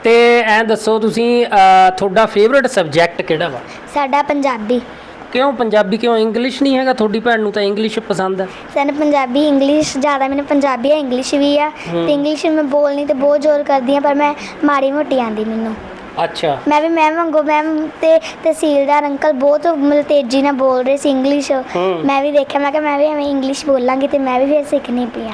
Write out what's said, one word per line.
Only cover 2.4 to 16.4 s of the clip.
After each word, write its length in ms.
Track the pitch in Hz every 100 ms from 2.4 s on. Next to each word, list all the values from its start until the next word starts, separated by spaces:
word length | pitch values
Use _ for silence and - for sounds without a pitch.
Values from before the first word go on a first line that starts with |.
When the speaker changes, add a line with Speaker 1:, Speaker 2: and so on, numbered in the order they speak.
| 220 277 233
Speaker 1:
ਸਬਜੈਕਟ 540 | 202 160 147 170 175
ਕਿਹੜਾ 260 | 175 156 170
ਵਾ? 120 | 123 - - -
Speaker 2:
ਸਾਡਾ 280 | 285 277 285
ਪੰਜਾਬੀ। 600 | 294 285 269 240 214 247 - - - - -
Speaker 1:
ਕਿਉਂ 220 | 247 277
ਪੰਜਾਬੀ 440 | 240 233 214 202 214
ਕਿਉਂ? 200 | 240 226
ਇੰਗਲਿਸ਼ 460 | 220 214 254 -
ਨਹੀਂ 140 | 277 262
ਹੈਗਾ? 160 | 262
ਤੁਹਾਡੀ 260 | 254 214 214
ਭੈਣ 200 | 233 226
ਨੂੰ 120 | 214
ਤਾਂ 100 | 208
ਇੰਗਲਿਸ਼ 380 | 202 208 220 220
ਪਸੰਦ 420 | 220 180 190 190
ਆ। 40 | 190 - - 302
Speaker 2:
ਸਾਨੂੰ 200 | 285 285
ਪੰਜਾਬੀ, 520 | 302 285 254 262 302
ਇੰਗਲਿਸ਼ 500 | 277 277 302 302 269
ਜ਼ਿਆਦਾ, 300 | 294 277 269
ਮੈਨੂੰ 180 | 277 285
ਪੰਜਾਬੀ 460 | 294 277 247 269
ਆ, 40 | 302
ਇੰਗਲਿਸ਼ 400 | 269 247 262 294
ਵੀ 240 | 285 285
ਆ। 100 | 302
Speaker 1:
ਹੂੰ। 360 | 294 170 170 339
Speaker 2:
ਤੇ 80 |
ਇੰਗਲਿਸ਼ 320 | 285 285 302 339
ਮੈਂ 180 | 311
ਬੋਲਣੀ 420 | 294 285 294 285 285
ਤੇ 80 |
ਬਹੁਤ 280 | 277 285 294
ਜ਼ੋਰ 220 | 302 294
ਕਰਦੀ 320 | 294 277 247 277
ਆ, 40 |
ਪਰ 160 | 285 285
ਮੈਂ 200 | 294 294 - - 294
ਮਾੜੀ 260 | 285 269
ਮੋਟੀ 280 | 285 285 262
ਆਉਂਦੀ 260 | 233 214 214
ਮੈਨੂੰ। 300 | 220 226 214 - - - -
Speaker 1:
ਅੱਛਾ। 340 | 170 -